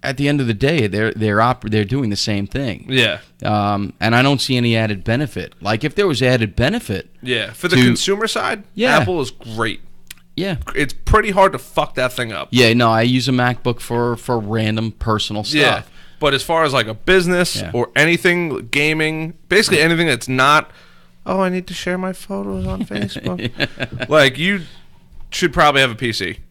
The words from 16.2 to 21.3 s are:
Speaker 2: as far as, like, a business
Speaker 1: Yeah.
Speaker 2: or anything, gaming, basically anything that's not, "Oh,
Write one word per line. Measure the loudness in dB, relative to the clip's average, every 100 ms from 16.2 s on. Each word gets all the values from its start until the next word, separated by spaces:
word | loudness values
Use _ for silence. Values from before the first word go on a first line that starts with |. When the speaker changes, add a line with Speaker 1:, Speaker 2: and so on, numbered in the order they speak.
| 0 0
Speaker 2:
as |
far | 0 0
as, | 2
like, | 2 -2
a |
business | -4 4 4 4 2 0 -2
Speaker 1:
Yeah. | -4
Speaker 2:
or | -4 -2 2
anything, | 2 4 2 0 -2 -4 -4
gaming, | 0 0 0 -2 -2 -8 -10 0
basically | 2 4 2
anything | 2 2 2
that's | 0 -2
not, | 2 4 4 2 -16 -20 -20 -20 -14
"Oh, | -4